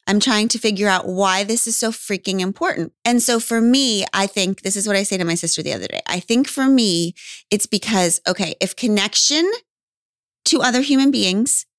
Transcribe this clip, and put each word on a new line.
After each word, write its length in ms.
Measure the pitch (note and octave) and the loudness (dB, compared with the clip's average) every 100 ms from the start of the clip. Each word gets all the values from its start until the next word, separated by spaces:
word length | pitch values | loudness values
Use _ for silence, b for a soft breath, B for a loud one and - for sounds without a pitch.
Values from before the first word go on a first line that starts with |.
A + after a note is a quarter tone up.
| - | 0
I'm 120 | G3+ | 0
trying 280 | C4 G#3+ A3 | 2 2 0
to 100 | A3+ | 0
figure 300 | A3 G3 G#3 | -2 0 0
out 180 | F#3 F#3+ | 0 -2
why 380 | F#3 G3 F#3 | 0 0 0
this 220 | G3+ A#3 - | 0 -2 -2
is 100 | A3 | -2
so 120 | A3+ | -2
freaking 500 | A3+ - G3 G3+ F#3+ | -4 -6 -6 -4 -2
important. 520 | F#3 G3+ F4+ - D#3+ _ | -2 -2 -4 -4 -6 _
And 180 | - A#3+ | 0 2
so 160 | A#3 A#3 | 2 0
for 220 | A#3 A#3 | 0 2
me, 440 | A#3 C4 C4+ G#3+ F#3 | 4 4 2 0 -2
I 140 | F#3 G3 | -2 -2
think, 360 | G#3 F#3 F#3+ | 0 -2 -2
this 120 | F#3+ | -4
is 120 | G3 G#3 | -4 0
what 100 | G3 | 0
I 60 | |
say 120 | G3+ F#3+ | 0 -2
to 60 | |
my 100 | E3+ E3+ | -2 -2
sister 260 | E3+ - | -2 -4
the 100 | D3 | -4
other 120 | A2+ F#2 | -6 -6
day. 140 | - - | -8 -6
I 140 | F3+ | -6
think 280 | - A#3 C#4 | 0 0 0
for 180 | - C4 | 0 4
me, 480 | C4+ A3 E3+ E3+ - B B _ | 4 4 2 -2 -6 B B _
it's 160 | G#3 - | -2 0
because, 540 | G#3 - G#3+ F3+ D#3+ - | -4 0 2 2 0 -2
okay, 280 | F#3 F3 - | -2 -4 -4
if 140 | G3 | -6
connection 760 | - B3 G#3 G3+ - - D4 E4+ A#4 _ _ _ _ _ _ _ _ - | -2 0 0 0 0 0 2 0 -2 _ _ _ _ _ _ _ _ 0
to 160 | D#4+ | 2
other 180 | B3+ B3 | 2 0
human 300 | C#4+ C4+ C#4 | 2 4 4
beings 560 | C4 G3 F#3 B3 - - | 2 0 0 0 -2 -4